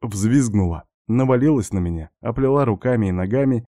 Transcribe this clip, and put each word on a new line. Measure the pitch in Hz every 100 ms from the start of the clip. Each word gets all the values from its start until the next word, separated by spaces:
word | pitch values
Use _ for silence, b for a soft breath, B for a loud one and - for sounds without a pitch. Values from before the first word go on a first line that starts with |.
взвизгнула, | 120 98 107 139 120 104 90 80 - _ -
навалилась | 117 131 123 147 143 95
на | 98
меня, | 85 82 78 _
оплела | 117 117 135 143 131
руками | 98 127 123 98
и |
ногами, | 90 92 127 139 120 120